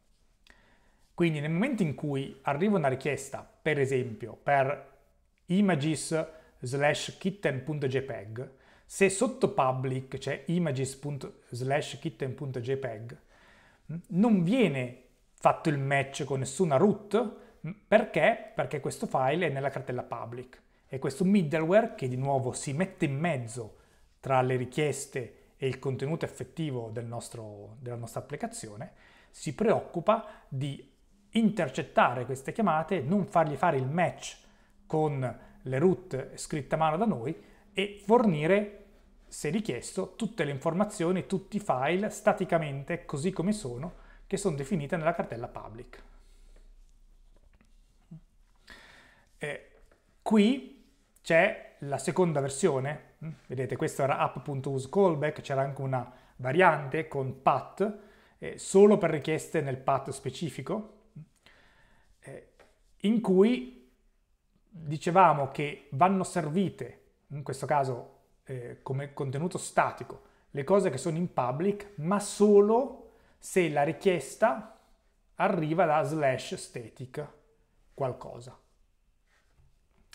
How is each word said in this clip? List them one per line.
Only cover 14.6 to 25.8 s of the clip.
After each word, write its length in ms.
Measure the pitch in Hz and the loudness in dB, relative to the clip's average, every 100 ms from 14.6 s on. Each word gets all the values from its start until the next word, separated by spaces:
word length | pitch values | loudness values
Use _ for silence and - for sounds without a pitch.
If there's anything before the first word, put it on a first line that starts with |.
| 185 135 123 - _ _ _ | 4 2 -6 -8 _ _ _
fatto 360 | _ 156 - 165 | _ 2 4 0
il 80 | 143 | 0
match 460 | 135 139 135 - | 0 0 0 -6
con 160 | 139 135 | -4 -4
nessuna 380 | 127 - 175 135 | -4 0 4 6
root, 580 | 208 - - 214 220 - - - 160 | 4 2 0 -2 -2 -6 -20 -14 -14
mm, 60 | - - | -10 4
perché? 640 | 220 220 165 175 - - - | 4 4 2 4 2 -4 -4
Perché 240 | 147 147 | -4 -4
questo 260 | 139 - 208 | -6 -6 -2
file 420 | 143 131 165 165 | 0 2 2 0
è 20 | |
nella 200 | 135 139 | -2 -4
cartella 340 | 135 131 123 | -4 -6 -6
public, 580 | 120 120 113 120 123 - _ _ - | -6 -8 -8 -12 -14 -18 _ _ -12
e 120 | 135 | -6
questo 260 | 151 - 190 | -4 0 4
middleware, 680 | 208 151 160 160 208 226 - | 4 4 0 4 4 4 -2
che 120 | 131 | -4
di 100 | 127 | -2
nuovo 360 | 139 135 123 | 0 0 -2
si 200 | - 147 | -4 -4
mette 320 | 139 190 - 156 | -2 -4 -2 -2
in 140 | 139 | 0
mezzo 580 | 170 139 113 123 104 - _ _ _ _ | -2 -4 -6 -10 -14 -16 _ _ _ _
tra 220 | 131 131 | 0 2
le 140 | 127 127 | 4 0
richieste 800 | 123 - 147 - - 135 113 - _ - | -2 0 0 -2 -6 -8 -10 -14 _ -6
e 100 | 135 | -4
il 120 | |
contenuto 460 | 120 | -4